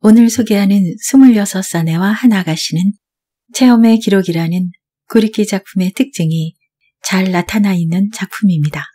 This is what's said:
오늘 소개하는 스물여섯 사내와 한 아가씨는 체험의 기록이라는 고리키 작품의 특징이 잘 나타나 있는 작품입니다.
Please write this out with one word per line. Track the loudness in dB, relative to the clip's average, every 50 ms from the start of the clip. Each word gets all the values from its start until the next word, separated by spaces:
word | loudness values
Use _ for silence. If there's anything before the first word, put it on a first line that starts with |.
오늘 | 4 6 6 6 6 4
소개하는 | 2 -2 -2 -2 0 0 0 0 0 0 0 -2 -4 -8
스물여섯 | -10 0 4 6 6 6 6 4 0 -2 -4 -8 -8
사내와 | -4 -4 -4 -2 -2 -2 -2 -2 -2
한 | -2 0 0 0 0
아가씨는 | 2 -2 -4 -4 -6 -6 -6 -4 -2 -2 -2 -4 _ _ _ _ _ _ _ _ _ _ _ _
체험의 | 2 4 4 4 6 4 4 4 2
기록이라는 | 2 0 0 0 0 -2 -4 -4 -4 -4 -4 -4 -4 -6 -8 _ _ _ _ _ _ _
고리키 | 0 0 0 0 -2 -4 -4
작품의 | -4 -4 -8 _ -6 -6 -4 -4 -4 -2
특징이 | -4 -6 -6 _ -6 -4 -4 -2 -4 -6 -8 -10 _ _ _ _ _ _ _ _ _
잘 | -10 -6 -4 -2 -2 -2
나타나 | -2 -4 -4 -4 -2 -2 0 0 0
있는 | -2 -2 -2 -2 -2 -4 -4 -6
작품입니다. | -10 -12 -12 -8 -2 -2 0 0 0 -2 -4 -6 -8 -14 -14 _